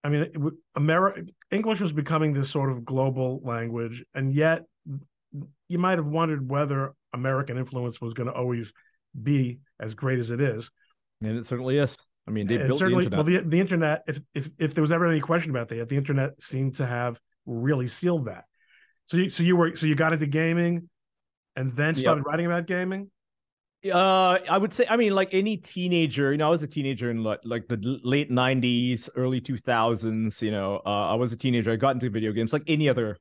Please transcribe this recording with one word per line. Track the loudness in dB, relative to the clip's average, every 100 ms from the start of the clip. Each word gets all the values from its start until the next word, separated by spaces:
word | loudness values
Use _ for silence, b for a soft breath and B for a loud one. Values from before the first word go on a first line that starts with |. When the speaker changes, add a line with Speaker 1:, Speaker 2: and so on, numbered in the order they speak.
Speaker 1:
I | 0
mean, | 0
it | 0
w-, | -2 -4 -4 _ -2
Ameri-, | 2 4 2 0 -14 _ _
English | -2 0 0
was | 0
becoming | -2 0 2 2
this | 2 0
sort | 0 -2
of | -2
global | -4 0 0 0 -2 -4
language, | -6 -4 -4 -6 -6 -8 -12
and | -4 0
yet | 4 4 2 -4 _ -12 -12 -14 _ _ -14 -14 _ _
you | 0
might | 2 2
have | 0
wondered | 0 0 0 -2
whether | -2 0 0 -4 -8 _
American | -4 -2 -2 -2 -6
influence | -6 -4 -6 -6
was | -10
gonna | -6 -6
always | -2 -2 -2 -6 _ b b _ -8
be | 0 2 0 -4 _ _
as | -10
great | -4 -2 -2
as | -2
it | 0
is. | 0 -2 -8 _ _ _ _ _
Speaker 2:
And | -4 -4
it | -4
certainly | -4 0 2
is. | 2 -2 -14 _ -6
I |
mean, | -4 0
they | 0
Speaker 1:
And | 2
Speaker 2:
built | 2
the | 4
Speaker 1:
certainly, | 4
Speaker 2:
internet. | 2 2 2
Speaker 1:
well, | 2
the, | 2
the | 2
internet, | 2 2 2 0 -4
if, | -8 -8
if, | -8 -8 -2
if | -2
there | 2
was | 2
ever | 4 2
any | 2
question | 2 -2 0
about | -4 -4
that, | -6 -2
the | -2
internet | 0 0 0 -4
seemed | -10 -4 -4 -2
to | -4
have | -2 -4 -6 _ _ -10
really | -4 0 0 -2
sealed | -2 -2 -2
that. | -4 -10 -18 b b b b b
So | -2 0
you, | 0
so | 0
you | 4
were, | 4 4 2
so | 0
you |
got | 2 2
into | 2 0
gaming | 0 2 2 2 0 -6 _ _ _ _ _ _
and | -6 -6 0
then | 0
Speaker 2:
Yep. | 2
Speaker 1:
started | 2 2
writing | 0 -2 0
about | -2 -2
gaming? | -4 -4 -6 -10 _ _ _ _ _ _ _
Speaker 2:
Uh, | 0 2 4 6 6 4 2
I | 2
would | 2
say, | 0 2
I | 4
mean, | 4
like | 2 2
any | 2 0 -2
teenager, | -6 -4 0 2 2 2 0
you | 2
know, | 2
I |
was | 2
a | 0
teenager | -4 -4 -2 -2
in, | -2
like, | -2 -4
like, | -4 -6 -4
the | -4
l-, | -2 -4
late | 0 0 2
nineties, | 2 2 2 2 2 0 -2 -4
early | -2 0 -2
two | -4 -6
thousands, | 0 2 4 2 -2 0 -2 -2
you | -2
know, | 0 -2 -2
uh, | -2 0 2
I |
was | 0 0
a | -2
teenager. | 0 2 2
I | 2
got | 2
into | 0 -2
video | -2 -2
games | -2 0
like | -2 0
any | 2 2
other | 2 0 -6